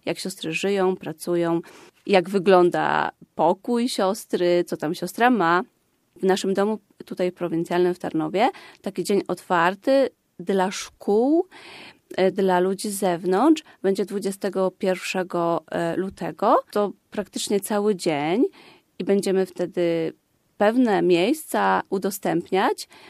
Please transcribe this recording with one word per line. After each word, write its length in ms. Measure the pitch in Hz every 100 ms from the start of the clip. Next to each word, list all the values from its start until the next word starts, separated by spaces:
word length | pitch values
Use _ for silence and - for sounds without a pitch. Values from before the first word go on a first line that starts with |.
| -
jak 140 | 170
siostry 340 | 190 - 165
żyją, 420 | 165 196 202 185 185
pracują, 640 | - 160 - 175 170 170 - - - _ -
jak 240 | 196 180
wygląda 800 | 190 170 185 180 165 151 151 156 - - -
pokój 540 | 160 196 - 240 247
siostry, 760 | - 190 220 - - 175 175 175
co 100 | 170
tam 180 | 151 180
siostra 340 | 180 - 240
ma. 340 | 233 165 180 - _ _ _ _ -
W 80 |
naszym 300 | 190 196 190
domu 260 | 190 202 214 - - -
tutaj 260 | 185 180
prowincjalnym 640 | 180 175 165 170 180 180
w 60 | 180
Tarnowie 500 | 180 156 156 180 247 - - -
taki 220 | 202 190
dzień 180 | 175 202 -
otwarty 800 | 180 - 180 170 196 - 269 262 - _ -
dla 320 | 175 196 185
szkół, 760 | - - - - 208 262 330 370 - - - - - _ -
e, 160 | 185
dla 280 | 190 190 180
ludzi 300 | 185 196 214
z 60 | 196
zewnątrz 680 | 190 170 185 185 277 311 - _
będzie 240 | 190 196 190
dwudziestego 640 | 202 196 196 202 190 190
pierwszego, 920 | - 190 185 - 190 180 175 170 170 -
e, 240 | 175 170 170
lutego. 640 | 190 - 170 156 202 320 -
To 200 | 208 202 - _
praktycznie 480 | - 196 - - 202
cały 360 | 196 208 208 190
dzień 500 | 175 147 151 202 392 - - - _ -
i 40 |
będziemy 420 | 180 202 196 190 185
wtedy 680 | - 175 175 170 165 160 - _ _ _ -
pewne 440 | 208 240 240 185
miejsca 800 | 175 170 190 311 - 220 196 190 -
udostępniać, 960 | 196 190 190 185 165 - 190 240 403 - - -